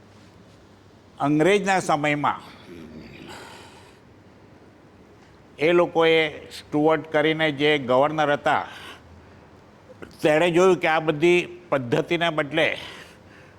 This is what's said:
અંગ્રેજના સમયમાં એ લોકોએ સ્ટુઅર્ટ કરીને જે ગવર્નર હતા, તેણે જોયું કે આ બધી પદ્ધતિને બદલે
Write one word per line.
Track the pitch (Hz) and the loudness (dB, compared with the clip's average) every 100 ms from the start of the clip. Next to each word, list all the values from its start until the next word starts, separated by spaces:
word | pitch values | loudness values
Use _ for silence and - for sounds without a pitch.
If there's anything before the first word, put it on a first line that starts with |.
| - - - - - - - - - - - - 139 | -20 -20 -20 -20 -20 -20 -20 -20 -20 -20 -20 -6 0
અંગ્રેજના | 151 165 202 185 190 | 2 4 2 2 -2
સમયમાં | 175 156 151 147 135 92 - - - 87 78 78 69 69 82 - - - - - - - - - - - - - - - - - - - - - - - | 0 -2 0 0 -2 -4 -10 -20 -20 -20 -18 -20 -20 -20 -20 -18 -20 -20 -20 -20 -20 -20 -20 -20 -20 -20 -20 -20 -20 -20 -20 -20 -20 -20 -20 -20 -20 -2
એ | 151 | 2
લોકોએ | 175 170 165 165 165 156 135 - - | 4 2 2 4 4 2 -4 -16 -18
સ્ટુઅર્ટ | - 147 156 160 - | -6 0 2 0 0
કરીને | 151 151 156 160 | 0 0 0 -2
જે | 139 147 151 | 0 0 0
ગવર્નર | 123 127 147 156 147 143 | 2 2 2 2 0 0
હતા, | 151 120 90 - - - - - - - - - - - - - - - | 0 0 -2 -12 -18 -20 -20 -20 -20 -20 -20 -20 -20 -20 -20 -20 -20 -4
તેણે | 165 151 180 170 | 0 2 2 4
જોયું | 190 170 | 4 2
કે | 170 | 0
આ | 160 | -2
બધી | 156 147 175 175 - - - | -2 0 2 2 0 -12 -4
પદ્ધતિને | 143 123 151 156 170 170 | -4 -2 -2 -2 -2 -2
બદલે | 156 143 156 135 92 - - - - - - - | -2 -4 0 -2 -2 -12 -18 -20 -20 -20 -20 -20